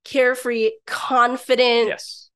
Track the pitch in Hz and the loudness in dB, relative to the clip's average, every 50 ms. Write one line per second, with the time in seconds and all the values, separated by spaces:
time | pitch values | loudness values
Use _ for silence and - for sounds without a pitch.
0 | _ - - 277 254 247 262 254 - 247 240 233 220 220 220 - _ - - - | _ -4 0 2 2 2 0 -2 -4 -4 -2 0 0 -2 -2 -4 _ -10 -10 -8
1 | - - 254 254 240 240 247 262 - - 254 233 254 247 233 233 233 214 - - | -4 -2 2 2 2 2 0 -4 -2 0 2 2 4 4 4 2 2 0 -2 -6
2 | - - - - - _ _ | -10 -14 -18 -18 -20 _ _